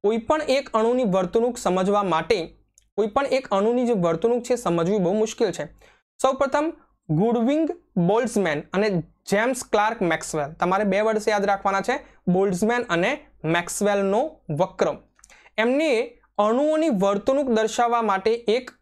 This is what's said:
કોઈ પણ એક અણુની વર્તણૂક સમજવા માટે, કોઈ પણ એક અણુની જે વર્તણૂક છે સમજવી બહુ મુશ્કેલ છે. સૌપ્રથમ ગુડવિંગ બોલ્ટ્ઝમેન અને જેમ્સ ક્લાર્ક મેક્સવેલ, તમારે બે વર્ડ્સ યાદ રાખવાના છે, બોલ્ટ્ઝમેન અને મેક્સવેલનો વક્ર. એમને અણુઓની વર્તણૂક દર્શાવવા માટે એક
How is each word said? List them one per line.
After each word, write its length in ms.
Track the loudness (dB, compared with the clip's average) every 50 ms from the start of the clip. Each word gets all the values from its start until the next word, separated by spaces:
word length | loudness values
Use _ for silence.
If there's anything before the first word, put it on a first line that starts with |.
| 0
કોઈ 140 | 0 -2
પણ 240 | -2 0 0 -2 0
એક 280 | 2 0 0 0 0 -2 -2
અણુની 300 | 0 2 2 2 2 0
વર્તણૂક 540 | 0 0 0 -2 0 0 0 0 0 -2
સમજવા 460 | -2 -2 -2 0 0 0 0 0 0 0
માટે, 540 | 0 0 -2 2 0 0 0 0 -8 -12 _ _ _ _ _ _ _ _
કોઈ 120 | -2 -2
પણ 180 | 0 0 -2 0
એક 220 | 0 0 -2 0 0
અણુની 340 | 0 2 2 2 2 0 0
જે 80 | 0 0
વર્તણૂક 500 | 2 2 0 0 0 0 0 0 0 0
છે 120 | -2 -4
સમજવી 420 | -2 0 -2 0 0 0 0 0
બહુ 160 | 0 0 0 0
મુશ્કેલ 380 | 0 -2 -4 -2 -2 -2 -2
છે. 140 | -2 -6 -10 -12 -14 _ -20 _ _ _ _ _ _ _
સૌપ્રથમ 500 | 0 0 2 2 -2 0 0 0 0 -2 -6 -10 _ _ _ _ _ -4
ગુડવિંગ 600 | 0 0 2 2 2 2 2 2 2 2 0 -2 -4 -8 _ _ _
બોલ્ટ્ઝમેન 640 | 0 2 2 2 2 0 0 0 0 0 0 -2 -4 -6 -4 -2
અને 160 | 0 0 2 0 -2 -4 -6 _ _ _ -2
જેમ્સ 340 | 0 0 2 0 -2 -4 -4
ક્લાર્ક 380 | _ 0 2 2 0 0 -2
મેક્સવેલ, 520 | 0 0 0 -2 -4 -6 -6 -6 -6 -6 -4
તમારે 300 | -4 0 0 0 0 2
બે 180 | 2 2 2
વર્ડ્સ 260 | 2 2 0 0 0
યાદ 180 | 0 0 0 2
રાખવાના 360 | 0 0 0 0 0 0 0
છે, 240 | 0 -2 -4 -4 -4 -14 -20 _ _
બોલ્ટ્ઝમેન 560 | 0 2 2 2 2 0 0 0 0 0 0 0 -2
અને 360 | 0 0 0 0 -2 -4 -10 _ _ -8 -4
મેક્સવેલનો 960 | -2 -2 -2 -2 -4 -6 -2 0 0 0 0 0 0 0 0 -2 -2 -6 _ _ -8 -2 -2
વક્ર. 380 | -2 -2 0 -2 -2 -2 -2 -6 -12 _ _ _ -20 _ -20 -20 _ -12 _
એમને 640 | -2 0 0 2 2 2 2 0 0 -2 -4 -10 _ _ _ _
અણુઓની 520 | -2 0 2 2 2 2 2 2 2 2 0
વર્તણૂક 580 | 0 2 2 0 0 0 0 0 0 0 0
દર્શાવવા 540 | 0 0 0 0 0 0 0 0 2 2 0
માટે 320 | 0 0 0 0 0 0 -2
એક 380 | 0 0 0 0 0 -2 -6 -20 _